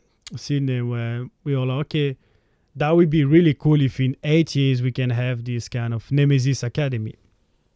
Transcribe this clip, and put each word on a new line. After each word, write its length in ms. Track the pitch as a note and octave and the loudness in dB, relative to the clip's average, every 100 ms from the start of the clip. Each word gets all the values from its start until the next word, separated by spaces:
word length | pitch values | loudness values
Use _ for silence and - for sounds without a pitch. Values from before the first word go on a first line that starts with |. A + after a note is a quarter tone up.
| _ _ - B2 | _ _ -16 -12
Sydney 440 | - C#3+ C#3 B2+ | -4 -2 -2 -2
where 480 | A#2+ A#2+ A#2 A#2+ B2+ _ | -2 -4 -4 -6 -10 _
we 140 | D3+ C#3 | -4 -2
all 160 | B2+ | -2
are, 80 | B2+ | -4
"Okay, 360 | D3+ D#3 C#3+ C3 _ _ _ _ _ C3 | -4 -2 -2 -4 _ _ _ _ _ -4
that 160 | D3 | 2
would 180 | E3+ D#3+ | 4 4
be 140 | D#3+ | 4
really 280 | C#3 D#3+ E3 | 4 6 6
cool 280 | C#3 D3+ D3+ | 2 2 2
if 180 | C3+ - | 2 0
in 180 | C3 C#3 | -2 -2
eight 320 | D3+ D#3 D#3+ | 0 2 2
years 260 | C#3 C3+ B2+ | 0 0 0
we 120 | B2+ | -2
can 180 | B2 B2+ | -2 -2
have 340 | A#2+ B2+ A#2+ | -2 -2 -4
this 240 | A#2+ A#2+ - | -6 -8 -6
kind 240 | B2 A#2 | -6 -4
of 200 | A#2 - | -6 -2
Nemesis 500 | C#3 C#3+ C#3 B2+ C3 | 2 4 4 2 -2
Academy." 540 | A#2+ - C#3+ A#2+ A2 - _ _ _ _ _ | -4 -4 -4 -4 -6 -12 _ _ _ _ _